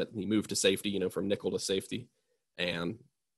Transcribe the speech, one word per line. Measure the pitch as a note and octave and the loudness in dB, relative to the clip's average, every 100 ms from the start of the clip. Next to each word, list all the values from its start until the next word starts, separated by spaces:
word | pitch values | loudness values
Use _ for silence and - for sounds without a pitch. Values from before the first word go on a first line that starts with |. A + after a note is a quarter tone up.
| E2+ | 0
He | A2 F#2 | -2 0
moved | G#2+ - | 2 2
to | G2 | 2
safety, | G2 G2 G#2 | 4 4 2
you | G2 | 0
know, | F#2 | 0
from | F2 G2 | 0 -2
nickel | G2+ F#2+ | 0 0
to | F#2 | -2
safety, | - F#2+ - A2+ - _ _ _ _ - | 0 -2 -2 -8 -10 _ _ _ _ -4
and | F2 F2 F2 A2 - _ _ | -2 -2 -4 -6 -12 _ _